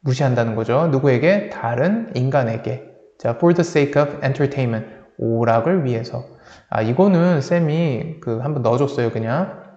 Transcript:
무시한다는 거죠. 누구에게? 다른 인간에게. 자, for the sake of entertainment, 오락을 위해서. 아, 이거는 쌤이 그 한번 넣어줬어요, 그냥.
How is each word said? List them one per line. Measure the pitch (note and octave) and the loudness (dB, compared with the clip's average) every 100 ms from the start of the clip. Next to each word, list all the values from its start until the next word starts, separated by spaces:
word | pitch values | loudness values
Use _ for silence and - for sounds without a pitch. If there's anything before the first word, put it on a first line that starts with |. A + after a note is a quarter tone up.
무시한다는 | C#3 B2+ C#3 B2 A#2 A2 | -2 0 2 2 0 -2
거죠. | A2+ B2 E3 | 0 2 2
누구에게? | C3+ C#3 B2 D3+ G3+ G3+ | 2 2 4 4 2 0
다른 | - A#2 A#2+ D#3 A3 A3+ - | -6 -4 0 0 0 -4 -4
인간에게. | B2+ C#3 A#2 A2 - B2 - - - _ | 0 0 0 -4 -6 -8 -10 -20 -20 _
자, | A#2+ | -6
for | A#2+ E3+ | 2 2
the | E3+ E3 | 4 2
sake | D#3 C#3+ C#3+ | 2 2 2
of | C#3+ - | 0 -2
entertainment, | C#3 C3+ C#3 C#3 B2 A2 G#2+ - - _ | -4 0 -2 0 -2 -2 -8 -18 -20 _
오락을 | A#2 A2+ A#2 A2+ C3+ F#3 | -2 0 2 2 2 0
위해서. | C3+ A#2 A#2 A#2 - - - - _ | 0 -4 -6 -12 -14 -20 -20 -20 _
아, | - | -2
이거는 | A2 B2 G3 F3+ F3 E3 | 0 2 4 4 4 2
쌤이 | B2+ F3 D#3+ D#3 E3+ A#2 - D#3+ | 0 0 0 0 0 -2 -6 -10
그 | - A2+ | -6 -4
한번 | C3 D3 | -4 -2
넣어줬어요, | A#2 A#2+ C#3 C#3+ A#2 | 0 2 0 0 -2
그냥. | A2+ A2+ C3+ F#3+ - - | -2 -4 -2 -4 -8 -20